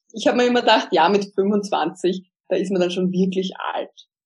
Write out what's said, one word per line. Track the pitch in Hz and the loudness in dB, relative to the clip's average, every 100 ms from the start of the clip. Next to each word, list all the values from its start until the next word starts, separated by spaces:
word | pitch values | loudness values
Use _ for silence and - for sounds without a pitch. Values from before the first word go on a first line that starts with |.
| _ | _
ich | 226 277 | -2 0
hab | 233 | 2
mir | |
immer | 247 247 | 2 2
gedacht, | 240 220 - | 4 2 2
ja, | 170 170 | 2 4
mit | 202 196 | 2 0
fünfundzwanzig, | - 196 208 196 151 151 185 180 190 - _ _ | -2 0 0 -2 -2 -4 -2 -4 -4 -8 _ _
da | 185 | -4
ist | 190 | -2
man | 190 | 0
dann | 180 | 0
schon | 185 185 | 0 -2
wirklich | 185 190 190 190 - - | 0 0 0 -6 -8 -8
alt. | - - - _ _ | -8 -10 -16 _ _